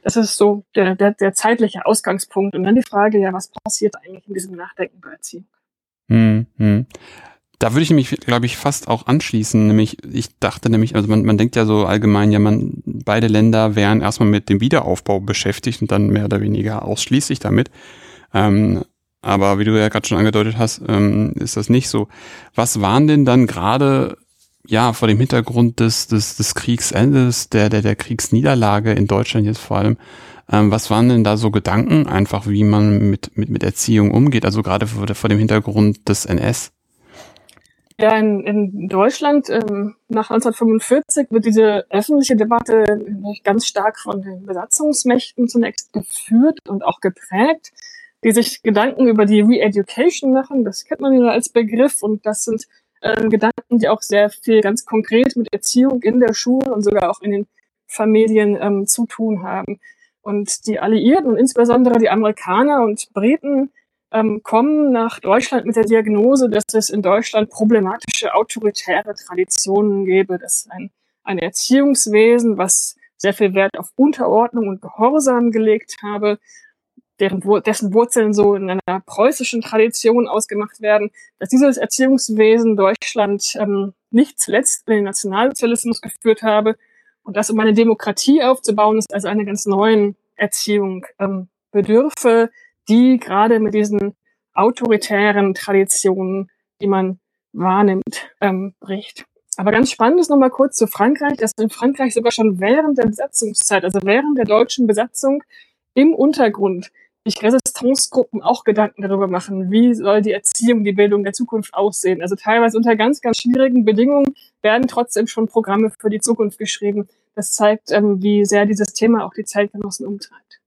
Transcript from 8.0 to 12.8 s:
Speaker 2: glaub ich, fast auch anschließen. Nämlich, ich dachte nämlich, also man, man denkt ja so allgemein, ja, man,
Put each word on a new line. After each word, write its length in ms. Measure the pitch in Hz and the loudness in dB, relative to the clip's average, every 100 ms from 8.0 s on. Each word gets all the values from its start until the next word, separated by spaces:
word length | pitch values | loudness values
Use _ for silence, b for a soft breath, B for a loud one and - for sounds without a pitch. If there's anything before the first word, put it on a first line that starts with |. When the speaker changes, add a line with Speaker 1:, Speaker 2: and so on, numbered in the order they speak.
| 131 - | 2 -6
Speaker 2:
glaub 240 | - 120 120 | -2 0 -2
ich, 100 | - | -4
fast 320 | 143 139 - | -6 -6 -4
auch 200 | 117 - | -6 0
anschließen. 600 | 147 - 113 107 113 107 | -2 0 -4 0 2 4
Nämlich, 300 | 107 107 - - | 4 2 -4 -10
ich 340 | 117 - _ | -8 -8 _
dachte 300 | 101 - 120 | -6 -4 0
nämlich, 260 | 110 113 110 | 0 0 -2
also 140 | 104 | 0
man, 160 | 110 107 | 0 2
man 120 | 110 | 2
denkt 200 | 120 120 | 0 0
ja 80 | 110 | 2
so 200 | 107 92 | 2 2
allgemein, 460 | 104 107 101 104 | 0 2 2 2
ja, 80 | 104 | 4
man, 420 | 104 107 101 - | 2 0 -2 -8